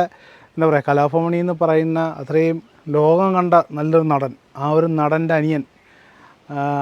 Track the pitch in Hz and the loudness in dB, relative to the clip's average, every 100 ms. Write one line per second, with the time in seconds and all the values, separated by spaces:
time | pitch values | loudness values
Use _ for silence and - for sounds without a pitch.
0 | 175 - - - _ 160 160 147 143 143 | 4 -4 -20 -20 _ 0 2 2 2 2
1 | 147 165 170 170 180 165 165 160 160 160 | 2 0 -2 -2 -4 -2 0 2 0 -2
2 | 160 151 135 156 165 165 - _ 156 147 | -4 -8 -2 0 0 -2 -10 _ -4 0
3 | 151 170 190 185 175 170 - 147 156 165 | 2 2 2 0 4 2 2 -4 0 2
4 | 156 143 131 131 _ 135 147 156 165 156 | 2 0 -2 -10 _ -8 -2 0 0 0
5 | 147 160 165 160 156 151 131 _ _ _ | 0 0 0 0 0 -2 -6 _ _ _
6 | _ _ - _ - 143 143 143 | _ _ -20 _ -12 -6 -4 -4